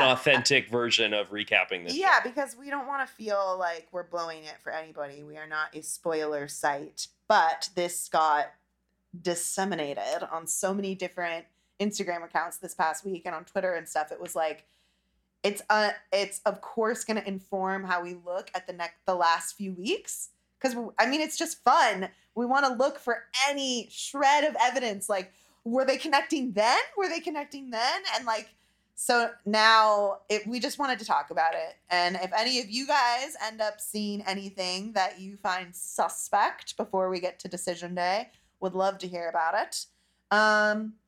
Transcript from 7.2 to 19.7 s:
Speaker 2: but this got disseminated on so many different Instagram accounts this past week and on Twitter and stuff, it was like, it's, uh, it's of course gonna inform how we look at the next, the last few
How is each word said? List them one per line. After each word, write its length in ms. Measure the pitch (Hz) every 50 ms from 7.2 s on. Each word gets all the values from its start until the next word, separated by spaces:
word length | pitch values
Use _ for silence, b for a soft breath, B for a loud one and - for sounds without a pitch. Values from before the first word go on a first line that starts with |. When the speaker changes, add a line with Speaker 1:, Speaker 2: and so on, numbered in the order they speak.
| _ -
Speaker 2:
but 400 | 214 196 165 165 156 - - - -
this 340 | 180 175 175 175 - - -
got 380 | - 165 160 156 147 147 143 - - _ _ _ _ _ _ _ _ _ _ _ - 175
disseminated 1000 | 160 180 175 175 - - - 196 190 196 175 165 147 143 139 - 101 123 151 175 190 -
on 140 | 160 165 165
so 260 | - - - - 190
many 220 | 196 202 196 190 190
different 500 | 190 185 180 - 180 175 170 165 165 - _ _ _ _ _ _ -
Instagram 420 | 202 208 202 - 190 180 175 170 170
accounts 340 | 165 - 160 165 175 - -
this 160 | 185 165 -
past 300 | - 170 160 156 - -
week 180 | 196 185 170 -
and 100 | 190 165
on 100 | 160 175
Twitter 280 | - - 196 185 185 175
and 140 | 165 165 -
stuff, 240 | - 151 151 156
it 80 | 170 -
was 160 | 175 170 -
like, 300 | 175 160 156 151 - _ _ _ _ _ _ _ _ _ _ _ _ _ _ _ -
it's, 200 | - 202 202 - - -
uh, 200 | 214 214 214 202 - - _ -
it's 280 | 190 202 196 196 - - -
of 160 | 214 190 -
course 440 | - - - 226 220 214 233 226 -
gonna 180 | - 220 214 -
inform 600 | 202 196 190 - - 202 190 190 190 190 196 196
how 180 | 185 180 175
we 120 | 175 175 180
look 360 | 175 175 175 180 196 196 - -
at 120 | 185 -
the 60 | - 175
next, 220 | 175 170 165 - _ -
the 80 | 196 185
last 420 | 175 170 165 165 175 - - -
few 160 | - 202 190